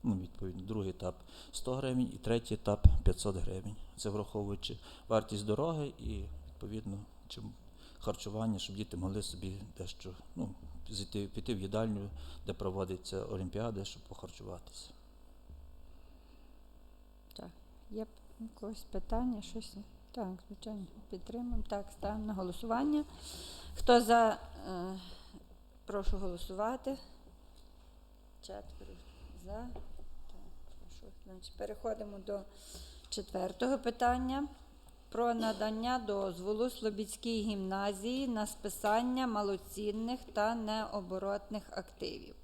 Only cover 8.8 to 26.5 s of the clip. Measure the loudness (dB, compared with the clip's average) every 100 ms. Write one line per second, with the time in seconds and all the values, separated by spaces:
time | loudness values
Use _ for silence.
8.8 | -4 -2 0 0 -2 -4 -4 -6 -10 -8
9.8 | -8 -8 -10 -10 -10 -6 -6 -6 -10 -10
10.8 | -6 -4 -2 -2 -2 -4 -2 -2 0 2
11.8 | 2 0 -2 -6 -10 -8 -6 -2 0 0
12.8 | 0 -2 -2 -2 -2 -2 -2 0 0 -2
13.8 | -4 -8 -12 -10 -10 -10 -10 -10 -10 -14
14.8 | -14 -16 -20 -20 -20 -18 -16 -16 -14 -14
15.8 | -14 -16 -16 -18 -20 -20 -20 -20 -20 -20
16.8 | -20 -20 -20 -20 -18 -14 -14 -14 -20 -18
17.8 | -10 -6 -6 -10 -18 -12 -12 -8 -8 -8
18.8 | -4 -4 2 4 4 0 -2 -6 -8 -10
19.8 | -12 -16 -12 -6 -4 -6 -10 -12 -8 -6
20.8 | -8 -12 -10 -10 -6 -4 2 2 2 -2
21.8 | -4 -4 -4 -2 -2 0 -2 -2 2 4
22.8 | 6 4 2 -6 -10 -10 -10 -10 -10 2
23.8 | 10 10 12 10 10 6 -2 -8 -6 -4
24.8 | -4 -4 -8 -12 -14 -16 -16 -20 -20 -20
25.8 | -4 2 4 4 2 0 -4